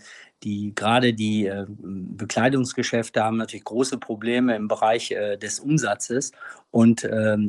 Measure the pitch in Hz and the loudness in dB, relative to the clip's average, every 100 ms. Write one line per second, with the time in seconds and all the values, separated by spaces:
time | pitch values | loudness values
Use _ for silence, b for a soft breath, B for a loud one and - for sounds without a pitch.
0 | B B B _ 107 101 104 104 101 120 | B B B _ -6 -4 -4 -2 2 4
1 | 123 110 107 107 98 98 98 104 87 95 | 4 2 0 2 0 -2 -8 -10 -10 -10
2 | 92 98 104 - 123 135 123 - 117 117 | -10 -10 -6 0 2 2 0 -2 -2 -2
3 | 113 120 110 113 110 107 - 113 131 127 | -2 0 0 0 -4 -8 -6 -2 0 -2
4 | - 107 113 123 127 110 107 107 110 117 | -6 -6 -2 2 2 2 0 0 2 2
5 | - - 104 101 104 - 135 156 113 104 | 0 -4 -2 -4 -6 -6 0 2 2 -2
6 | - 120 143 - B B B 120 113 113 | -2 -4 -4 -10 B B B 4 6 6
7 | 110 110 107 104 | 2 0 2 2